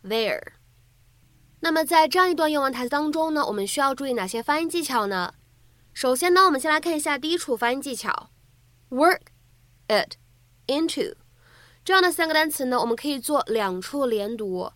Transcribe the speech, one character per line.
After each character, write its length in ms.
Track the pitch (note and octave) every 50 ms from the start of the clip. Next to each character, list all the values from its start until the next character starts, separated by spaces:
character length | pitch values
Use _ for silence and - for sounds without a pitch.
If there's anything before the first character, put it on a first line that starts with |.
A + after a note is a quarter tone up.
| _
there。 500 | F#3 G#3+ A3+ A3+ G3+ C#3+ - - - _ _ _ _ _ _ _ _ _ _ _ _ _ _ _ _ _ _ _ _ _ _
那 120 | - E4
么 120 | D#4 D#4+ D#4+
在 240 | - E4+ D#4+ D#4+ D#4
这 100 | - F4+
样 120 | F#4 F#4
一 40 | F4
段 160 | C#4+ D#4+ D4+
英 120 | D4+ D4
文 100 | C#4 C4
台 120 | C4 A#3+ B3
词 60 | A#3+
当 220 | C#4 C#4+ D4+ D4+
中 220 | D4 D#4+ D#4+ D#4+ D#4
呢， 120 | D4+ C#4+
我 60 | -
们 160 | G#3 G#3 G3 G3+
需 120 | - -
要 120 | C#4 C#4 C4+
注 140 | C4+ C#4 C4+
意 60 | B3
哪 120 | A#3 F#3
些 160 | F#3+ - A3+
发 180 | A#3 - D4 D#4
音 100 | E4 D#4+
技 120 | E4+ F4
巧 260 | D#4 - C4 A#3+ G#3+ G3
呢？ 260 | G3+ F#3 F3+ - - _ _ _ _ _ _ - _ _ _ _ -
首 220 | - - B3+ B3+
先 180 | B3+ E4+ F4+ F4+
呢， 120 | F4+ F#4+
我 40 | F#4
们 100 | D4 C4
先 120 | B3+ D#4+
来 80 | D4+ D#4
看 160 | D#4 E4+ E4
一 40 | D4+
下 180 | D4 D#4+ D4 C#4
第 120 | B3+ D#4
一 80 | E4+ F4
处 200 | - - B3 A3
发 160 | A#3+ A#3 B3
音 80 | C#4
技 120 | C#4+ C#4+ B3+
巧： 360 | G#3+ - G#3+ - - - - _ _ _ _ _ _ _ _ _ _ _ _
work 300 | B3+ B3 D4 E4+ F4+ - _ - _ _ _ _ _ _ _ _ _ _ _ _
it 280 | A3 G3+ - - - _ _ _ _ _ _ _ _ _ _ -
into。 480 | C4+ D4 D#4+ E4 - D4 - E2+ - _ _ _ _ _ _ - - - - - - _ _
这 100 | - F#4
样 80 | F#4+
的 100 | F#4 F4+
三 160 | E4 - E4 D#4+
个 60 | D#4
单 160 | D#4 D#4 D#4
词 160 | D4 - C4+
呢， 140 | B3+ B3+ B3
我 60 | -
们 100 | A#3 A#3
可 120 | A#3 - D4
以 120 | C#4+ C4+
做 240 | A3+ - D4+ C#4 - -
两 340 | A3 A3+ G#3 G3 F#3 F#3
处 240 | F#3 - - C#4+ C#4
连 320 | B3+ A3+ G#3+ G3+ G#3 A#3 A3
读 340 | G#3+ G3 F#3 F3+ F#3 - -